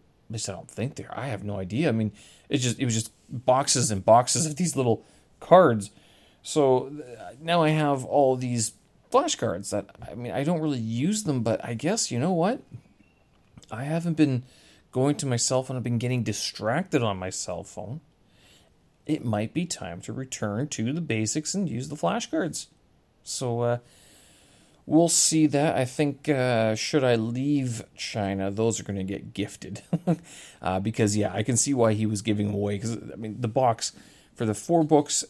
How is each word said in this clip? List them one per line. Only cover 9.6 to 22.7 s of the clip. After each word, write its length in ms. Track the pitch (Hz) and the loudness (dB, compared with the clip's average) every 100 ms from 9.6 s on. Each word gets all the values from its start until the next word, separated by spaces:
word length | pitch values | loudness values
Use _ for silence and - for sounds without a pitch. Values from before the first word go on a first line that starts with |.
| 98 | -4
that, 200 | 104 98 - - | -6 -6 -12 -14
I 60 | 101 | -10
mean, 160 | - | -6
I 120 | 87 | -4
don't 160 | 156 175 | -2 0
really 200 | 156 131 | -2 -2
use 440 | 110 117 151 214 | -2 -2 0 0
them, 180 | 208 135 | -2 0
but 200 | 113 110 | 0 0
I 100 | - | -2
guess, 380 | 117 151 196 - | -4 -2 -2 -2
you 80 | 120 | -2
know 140 | 151 | 0
what? 280 | 180 175 262 - - - _ _ _ _ _ _ - - | 2 0 -2 -8 -20 -20 _ _ _ _ _ _ -20 -14
I 120 | 110 | -8
haven't 340 | 139 165 170 156 | -4 -4 -2 2
been 260 | 147 127 127 - - - _ | 2 2 -4 -14 -20 -20 _
going 240 | 127 135 143 | 0 0 0
to 80 | 139 | -2
my 120 | 117 | -2
cell 260 | - 131 | 0 0
phone. 140 | 127 127 | -2 -2
I've 60 | |
been 160 | 120 120 | 0 0
getting 240 | 123 123 | 0 -2
distracted 800 | 110 101 - - 107 135 185 147 | -2 -4 -6 -4 -2 -2 0 0
on 140 | 113 95 | 0 -2
my 120 | 92 | -6
cell 340 | - - 87 | -6 -8 -10
phone. 380 | 92 - 98 147 - _ _ _ _ - _ _ _ _ - | -10 -12 -12 -12 -16 _ _ _ _ -20 _ _ _ _ -6
It 180 | 151 | -4
might 300 | 120 104 107 | -2 -2 -2
be 120 | - 175 | -4 -4
time 360 | - 90 85 | -6 -10 -12
to 120 | - | -10
return 540 | 117 131 - 107 104 143 | -10 -10 -6 -4 -2 -4
to 220 | - 113 | -4 -4
the 100 | 156 | -4
basics 520 | 160 113 107 - - | -2 -2 -2 -2 -4
and 160 | 190 180 | -4 -4
use 180 | 120 - | -4 -8
the 60 | 151 | -4
flashcards. 720 | 170 214 - 320 175 - - | -2 -2 -2 -4 -4 -6 -12